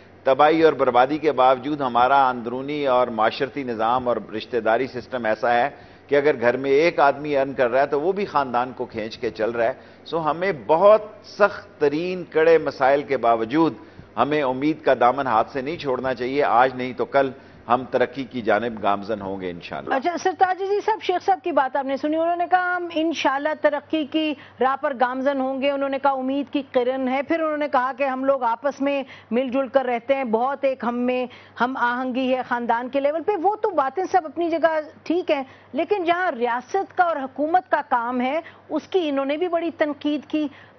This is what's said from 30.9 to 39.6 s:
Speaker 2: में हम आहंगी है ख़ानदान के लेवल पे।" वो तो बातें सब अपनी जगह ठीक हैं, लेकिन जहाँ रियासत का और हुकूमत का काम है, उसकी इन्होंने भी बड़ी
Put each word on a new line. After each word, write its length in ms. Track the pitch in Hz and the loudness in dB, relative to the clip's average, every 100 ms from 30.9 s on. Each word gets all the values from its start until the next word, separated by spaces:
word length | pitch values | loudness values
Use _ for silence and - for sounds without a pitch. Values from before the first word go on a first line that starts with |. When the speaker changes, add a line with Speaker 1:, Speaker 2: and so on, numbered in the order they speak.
Speaker 2:
में 360 | 240 247 254 247 - - - | -2 -2 -2 -4 -10 -12 -4
हम 180 | 240 262 | -2 0
आहंगी 500 | 240 240 262 247 262 | -2 -2 -4 -2 0
है 160 | 254 | -2
ख़ानदान 460 | 247 240 240 233 247 | -2 -2 0 -2 -2
के 100 | 277 | -2
लेवल 220 | 277 311 | 0 -2
पे।" 140 | 302 415 | -2 0
वो 200 | 339 427 | 0 0
तो 140 | 440 | 0
बातें 360 | 339 269 269 370 | 0 0 -2 0
सब 200 | 370 311 | 0 -2
अपनी 240 | 294 339 | -4 -2
जगह 320 | 320 311 311 294 - - | 2 0 0 -6 -8 -4
ठीक 240 | 330 349 | -2 0
हैं, 160 | 294 262 - - 254 | -2 -4 -14 -10 -6
लेकिन 280 | 330 415 | -2 0
जहाँ 280 | 330 339 370 | 0 0 0
रियासत 560 | 254 233 240 - 392 392 - | -2 -2 -4 -4 -4 -2 0
का 60 | |
और 180 | 349 302 | 2 0
हुकूमत 440 | 262 - 302 370 - | -4 -4 0 0 0
का 100 | 226 | -2
काम 400 | 277 247 233 254 | 0 -2 -2 -2
है, 220 | 247 302 - - - | -2 -4 -8 -16 -8
उसकी 280 | 311 - 381 | -8 -2 -2
इन्होंने 380 | 311 277 269 302 | 0 -2 -2 -2
भी 100 | 359 | -2
बड़ी 240 | 330 | -2